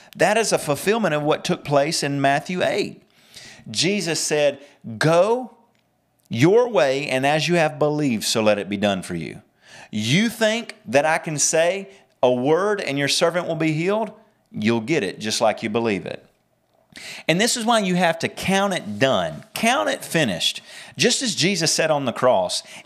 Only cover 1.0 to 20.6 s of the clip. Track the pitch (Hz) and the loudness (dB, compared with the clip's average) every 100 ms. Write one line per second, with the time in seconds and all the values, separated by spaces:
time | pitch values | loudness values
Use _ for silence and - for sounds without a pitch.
1 | 185 151 147 151 - 175 - 143 143 - | 0 0 0 0 0 -4 0 0 0 -2
2 | 143 143 139 143 - 180 - 208 - - | -2 0 0 0 -2 -4 -2 -2 -4 -10
3 | _ _ _ - - - - 104 165 202 | _ _ _ -20 -20 -20 -10 -4 -2 0
4 | 170 151 - 151 147 139 - _ 113 110 | -2 -4 -2 2 2 0 -10 _ -14 0
5 | 151 170 202 247 247 - _ _ _ _ | 4 4 4 0 -4 -16 _ _ _ _
6 | _ _ _ 117 160 226 240 196 143 135 | _ _ _ 2 4 6 4 2 2 2
7 | 147 131 139 156 147 175 151 143 151 151 | -2 0 2 0 2 2 0 0 0 2
8 | 147 110 - 117 107 104 92 101 104 95 | 0 0 0 2 4 2 0 -2 0 -2
9 | 82 85 55 - - _ - - - 107 | -4 -8 -8 -12 -20 _ -20 -20 -10 -6
10 | 110 165 226 - 214 233 226 - - 131 | 0 2 0 0 -2 -2 -6 -16 -2 0
11 | 156 165 165 147 - 160 170 196 196 - | 2 0 -2 -2 0 2 2 -2 -8 -18
12 | _ _ 127 123 135 165 202 202 160 139 | _ _ 2 4 2 2 2 -2 -2 -2
13 | 139 - 170 175 170 156 160 156 175 214 | 0 2 2 0 -4 -2 0 0 0 -2
14 | 214 - _ _ _ 113 107 117 110 160 | -4 -10 _ _ _ -2 2 2 0 0
15 | 92 - 107 - 113 101 113 117 117 95 | -2 -4 -6 0 0 0 -2 0 0 -2
16 | 80 - _ _ _ _ _ _ _ - | -4 -12 _ _ _ _ _ _ _ -20
17 | - - - 170 240 247 220 226 190 180 | -16 -6 -2 0 0 0 0 2 2 2
18 | 175 165 123 - - 190 202 170 107 104 | 2 0 -4 -4 0 0 0 -2 -6 0
19 | 135 104 80 76 - - 226 277 190 - | 2 2 -2 -8 -14 -4 -2 0 -2 -6
20 | - 165 127 82 - - | -4 -2 -2 -2 -4 -6